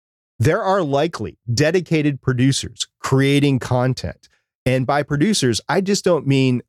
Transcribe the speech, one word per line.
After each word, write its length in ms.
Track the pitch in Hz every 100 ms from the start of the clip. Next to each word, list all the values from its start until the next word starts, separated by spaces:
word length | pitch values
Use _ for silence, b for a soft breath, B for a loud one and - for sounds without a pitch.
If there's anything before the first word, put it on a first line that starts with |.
| _ _ _ -
There 220 | 117 190
are 220 | 190 196
likely 560 | 151 139 165 - 98 - 110
dedicated 680 | 120 151 185 160 160 147 139
producers 680 | - 127 135 131 - - - _
creating 580 | - 135 135 143 143 131
content. 720 | - 127 127 127 82 - _ _ _ _ 127
And 180 | 131 127
by 160 | 143
producers, 580 | 143 143 196 208 127 107 -
I 140 | 160
just 220 | 190 202
don't 240 | 185 160 139
mean, 340 | 135 131 123